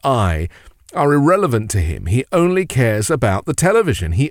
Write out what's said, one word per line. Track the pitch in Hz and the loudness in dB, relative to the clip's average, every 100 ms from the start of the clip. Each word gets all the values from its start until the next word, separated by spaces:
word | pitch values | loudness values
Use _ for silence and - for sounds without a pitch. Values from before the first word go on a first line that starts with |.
I | 139 127 98 80 85 - - _ - | -2 0 0 -2 -6 -10 -20 _ -12
are | - 143 | -2 2
irrelevant | 143 143 190 185 117 110 | 2 4 2 2 0 -2
to | 104 | -2
him. | 82 57 87 | -2 -4 -2
He | 113 - | -2 0
only | 170 175 185 190 | 0 2 0 -2
cares | 135 120 107 107 | 0 0 0 -2
about | 143 110 95 - | 0 0 0 -2
the | |
television. | 151 175 220 196 92 82 | -2 2 2 2 -2 -2
He | 85 147 | -2 -2